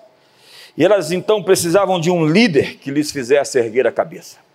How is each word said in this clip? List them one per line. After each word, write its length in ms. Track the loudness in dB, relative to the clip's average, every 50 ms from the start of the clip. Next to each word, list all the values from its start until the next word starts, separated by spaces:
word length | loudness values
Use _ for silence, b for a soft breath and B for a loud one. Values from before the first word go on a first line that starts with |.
| -20 _ _ B B B B B B B B B B B B
e 80 | 0 2
elas 300 | 2 4 2 0 -2 -6
então 280 | -4 -2 -2 -2 -2
precisavam 560 | 2 0 0 0 2 2 2 2 2 2 0 0
de 140 | 0 0
um 160 | 0 2 0 2
líder 480 | 2 2 2 4 2 0 0 0 -6
que 160 | -12 -12 -6
lhes 180 | -4 -4 -4 -4
fizesse 480 | -6 -8 -2 0 0 0 0 0 -2 -2
erguer 300 | -2 0 -2 0 0 0
a 40 | -2
cabeça. 420 | -2 -6 -6 -8 -14 -20 -20 -20 _ _ _ _